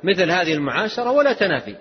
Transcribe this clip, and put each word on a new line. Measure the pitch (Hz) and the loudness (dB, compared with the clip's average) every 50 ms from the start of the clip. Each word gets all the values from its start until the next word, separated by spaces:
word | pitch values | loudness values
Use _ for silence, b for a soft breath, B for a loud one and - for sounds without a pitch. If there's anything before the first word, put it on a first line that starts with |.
| - | 0
مثل | 180 196 170 180 160 | 0 2 2 2 2
هذه | 170 185 175 160 160 | 2 2 2 0 0
المعاشرة | 151 143 139 120 151 214 214 - 240 240 240 | -2 -2 -2 -2 -2 -2 -4 -4 -4 -2 0
ولا | 262 294 285 277 233 | 2 2 4 2 2
تنافي | - 208 190 156 127 - 101 101 - | 2 0 0 0 -2 -4 -10 -16 -16